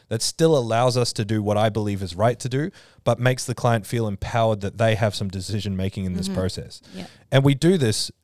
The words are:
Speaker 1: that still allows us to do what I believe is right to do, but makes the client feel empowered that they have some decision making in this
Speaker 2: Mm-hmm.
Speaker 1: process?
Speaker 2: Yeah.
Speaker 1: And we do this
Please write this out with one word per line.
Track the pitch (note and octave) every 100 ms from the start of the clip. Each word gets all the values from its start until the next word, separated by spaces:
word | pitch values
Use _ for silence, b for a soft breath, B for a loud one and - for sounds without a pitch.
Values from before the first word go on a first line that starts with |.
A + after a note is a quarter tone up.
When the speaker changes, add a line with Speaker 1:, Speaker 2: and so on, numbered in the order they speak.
| B
Speaker 1:
that | A2
still | - - E3 D3
allows | A#2 A2+ B2+ A#2+
us | A#2+
to | -
do | G#2 A2
what | G2+ G#2
I | A2
believe | G#2+ G#2 G2
is | F#2+
right | E2 A2+ A#2+
to | B2
do, | C3 E3 B B B
but | - A#2
makes | B2 C3
the | - C3
client | B2 A2+ F#2+
feel | A#2+ A2
empowered | G2 - A#2 A2+ G#2
that | G2 G2
they | A2+
have | G#2+ A2 -
some | G2+
decision | F#2 E2+ G#2+ G2 F#2+
making | F#2+ G2+
in | F#2
this | F#2 F#2+
Speaker 2:
Mm-hmm. | F#2
Speaker 1:
process? | F#2 - C#2 - B
Speaker 2:
Yeah. | F#2 F#2 B B
Speaker 1:
And | C3+
we | C#3 C#3
do | E3 F#3
this | A#2+ G#2 - -